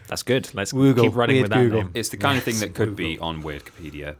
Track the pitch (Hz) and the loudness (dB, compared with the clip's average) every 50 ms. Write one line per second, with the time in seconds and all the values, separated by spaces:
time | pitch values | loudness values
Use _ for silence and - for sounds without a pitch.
0 | - - - - - - 123 131 101 - - 98 98 - - 131 135 135 131 123 | -14 -10 -10 -6 -2 0 0 0 -2 -4 -6 -6 -6 -4 0 4 4 6 6 6
1 | 117 110 101 120 117 117 135 131 120 98 107 117 123 117 110 110 101 90 85 117 | 4 4 4 2 2 4 4 2 2 2 2 4 4 4 2 0 0 -2 -4 -6
2 | 107 - - 95 143 143 139 127 - 123 113 110 104 101 90 - 107 107 101 98 | -6 -6 -4 -2 0 0 0 0 0 -2 -2 -2 -4 -4 -2 -2 -2 -2 -2 -4
3 | 85 82 80 - 82 82 80 78 76 78 73 71 - - - - 85 73 71 73 | -4 -6 -4 -4 -6 -6 -6 -6 -8 -8 -8 -10 -12 -16 -18 -16 -14 -14 -12 -10
4 | 71 73 73 - | -10 -12 -12 -10